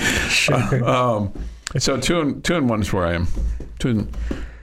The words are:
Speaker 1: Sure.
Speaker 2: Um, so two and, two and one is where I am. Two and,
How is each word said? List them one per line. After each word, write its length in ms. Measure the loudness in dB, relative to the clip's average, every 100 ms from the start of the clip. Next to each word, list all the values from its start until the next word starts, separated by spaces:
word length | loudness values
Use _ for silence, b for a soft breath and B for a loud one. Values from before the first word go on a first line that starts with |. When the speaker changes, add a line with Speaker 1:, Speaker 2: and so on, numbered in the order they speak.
| B B B
Speaker 1:
Sure. 520 | B 2 2 2 2 2
Speaker 2:
Um, 440 | 2 2 2 0 -4 B B B -2
so 200 | 0 0
two 200 | 2 2
and, 220 | 2 -2
two 120 | 0 2
and 120 | 2
one 120 | 2
is 120 | 0
where 100 | 2 2
I 60 |
am. 140 | 2 0 B B B -8 -4
Two 120 | 0
and, 260 | 0 -2 B B B B B